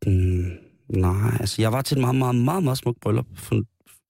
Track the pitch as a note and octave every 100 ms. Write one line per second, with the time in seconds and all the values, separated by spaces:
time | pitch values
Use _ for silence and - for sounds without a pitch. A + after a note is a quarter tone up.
0 | G2+ F#2+ F#2 F2+ F2+ F2 - _ - F#2+
1 | F#2 F#2+ A2 A2+ G2+ - A2 B2+ C3+ C#3
2 | B2 C3 B2+ B2 B2+ F#3 D3+ C3+ A#2+ A#2
3 | A2 A2+ - - - A2 - _ _ _